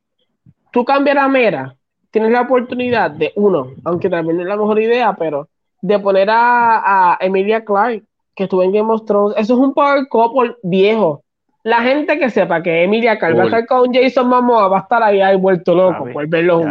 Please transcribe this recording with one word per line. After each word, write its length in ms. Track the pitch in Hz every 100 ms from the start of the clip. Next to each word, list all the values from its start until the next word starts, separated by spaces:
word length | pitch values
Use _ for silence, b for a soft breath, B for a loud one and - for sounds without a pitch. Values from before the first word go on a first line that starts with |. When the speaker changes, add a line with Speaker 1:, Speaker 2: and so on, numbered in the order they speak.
| _ _ _ _ _ _ _
Speaker 1:
tú 120 | 240
cambiar 340 | 240 277 285 277
a 100 | 269
Mera, 480 | 269 226 156 131 - _ _ _
tienes 200 | 214 220
la 120 | 247
oportunidad 680 | 247 254 240 247 247 233 175
de, 220 | 143 156 -
uno, 360 | 208 175 127 135
aunque 240 | 160 175 185
también 280 | 175 165 170
no 60 |
es 60 | 180
la 80 | 208
mejor 240 | 208 214
idea, 340 | 220 240 226
pero 340 | 190 160 147 151 _ _ _
de 160 | 180 208
poner 320 | 196 190 196
a, 840 | 226 240 240 233 220 - 196 180
a 60 | 160
Emilia 440 | 190 190 196 220
Clarke, 400 | 220 196 226 220 - _ _
que 100 | -
estuvo 180 | 190 185
en 100 | 185
Game 180 | 208 220
of 120 | 220
Thrones. 320 | 220 208 208 214
Eso 160 | 214
es 60 | 247
un 140 | 277
power 340 | 294 285 285 269
couple 480 | 240 233 269 240 240
viejo. 600 | 180 185 196 220 180 143 _ _ _ _
La 200 | 220 233
gente 360 | 240 285 302 311
que 120 | 269
sepa 320 | 214 180 170
que 200 | 175 165
Emilia 340 | 180 220 233 214
Clarke 180 | 170 160
va 60 |
a 40 | 190
Speaker 2:
Cool. 80 |
Speaker 1:
estar 120 | 226 233
con 260 | 254 247
Jason 320 | 254 262 262 247
Momoa 400 | 247 247 233 196
va 100 | 185
a 40 |
estar 200 | - 240
ahí, 180 | 220 202
ahí 160 | 196 196
vuelto 380 | 190 185 185
loco 260 | 175 185 165
Speaker 3:
Papi, 120 | 131
Speaker 1:
por 140 | 120 151
verlo 320 | 165 170 170
Speaker 3:
ya. 60 | 160